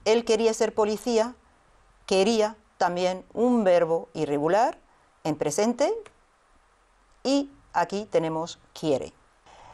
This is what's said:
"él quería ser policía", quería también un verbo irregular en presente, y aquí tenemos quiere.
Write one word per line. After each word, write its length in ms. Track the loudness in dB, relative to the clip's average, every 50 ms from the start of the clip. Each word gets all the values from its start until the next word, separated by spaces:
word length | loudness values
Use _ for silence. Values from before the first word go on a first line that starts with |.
| 0
"él 200 | 0 2 2 2
quería 280 | 0 0 2 2 0 0
ser 220 | 0 -2 -2 0
policía", 600 | 0 0 0 -2 -4 -4 0 0 0 0 0 -4 -12 _ _ _ _ _ _ _ _ _ _ _ _ _
quería 500 | 0 2 2 2 4 2 2 0 0 -2 -8 _ _ _
también 480 | -2 -2 -2 0 0 -2 -2 -2 -4 -10 -10 -4
un 320 | 0 2 2 2 4 4
verbo 440 | 4 4 4 4 2 0 -2 -4 -6 -6
irregular 640 | -4 -2 -2 0 0 0 2 2 2 2 0 -2 -6 _ _ _ _ _ _ _ _ -6
en 120 | -6 -4
presente, 560 | -2 -4 -2 0 0 0 0 0 0 0 0 -2 -4 -8 -14 _ _ _ _ _ _ _ _ _ _ _ _ _ _ _ _ _ _ _ _ _ _ -4
y 280 | -2 0 0 -2 -4 -10 -20 _ _ -4
aquí 320 | -4 -4 -2 -4 -8 -6
tenemos 520 | -2 -2 -2 -2 -2 -4 -6 -8 -8 -12 -16 _ _ -14
quiere. 400 | -6 -2 -2 -2 -2 -2 -8 -14 _ _ _ _ _ _ -20 -20 -20 -20 -20